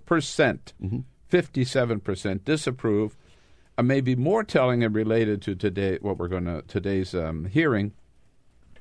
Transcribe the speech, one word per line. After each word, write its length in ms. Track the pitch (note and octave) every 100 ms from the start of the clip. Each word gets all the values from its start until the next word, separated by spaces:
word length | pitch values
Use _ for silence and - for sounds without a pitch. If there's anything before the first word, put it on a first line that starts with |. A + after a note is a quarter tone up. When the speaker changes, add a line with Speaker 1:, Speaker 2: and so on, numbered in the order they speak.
| -
Speaker 1:
percent, 680 | E3+ - - C#3 - - -
Speaker 2:
Mm-hmm. 180 | F#2+ A#2+ B2+ _ -
Speaker 1:
fifty-seven 720 | F3+ E3+ C3+ B2 C3+ A#2+ A2
percent 460 | - F#2 G#2 F#2+ -
disapprove. 720 | D#3 C3+ B2+ A2+ G#2 A2 - - - _ - _ -
Uh, 60 |
maybe 340 | B2 C#3 B2+ B2+
more 260 | C#3 A3
telling 400 | G#3+ D3+ B2+ A#2+
and 120 | A#2
related 480 | G#2+ A2 A2+ G#2+ G#2
to 120 | G#2
today, 440 | G2 G#2 F#2 G2 F#2
what 160 | G2+ F2+
we're 120 | F2+
gonna, 340 | F#2 F2 E2
today's, 520 | - G#2 F#2+ G2 F#2+
um, 300 | F2+ D#2+ D#2+
hearing. 480 | F2+ G#2 D#3+ A2 G#2 - - _ - _ _ _ - -